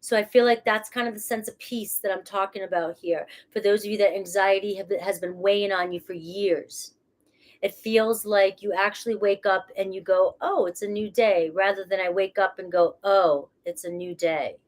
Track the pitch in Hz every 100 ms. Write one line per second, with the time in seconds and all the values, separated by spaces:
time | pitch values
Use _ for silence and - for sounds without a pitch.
0 | - 226 208 247 240 233 233 214 214 247
1 | 233 214 - 220 214 - - 240 208 -
2 | 208 185 - 202 196 202 190 180 165 170
3 | 180 165 - - _ 220 202 208 208 208
4 | 202 180 185 190 196 196 202 190 180 190
5 | 180 180 180 180 190 202 202 190 180 175
6 | - 180 165 190 202 160 - - - _
7 | _ _ _ _ _ _ 202 196 226 220
8 | 220 226 208 202 196 190 202 180 202 202
9 | 233 208 202 202 208 190 185 - 190 190
10 | 175 185 185 - 311 381 190 175 202 208
11 | 214 - 220 185 160 165 196 196 185 190
12 | 180 180 190 - 190 - 180 175 170 -
13 | 196 196 175 143 - _ 175 175 175 175
14 | 180 170 170 160 123 87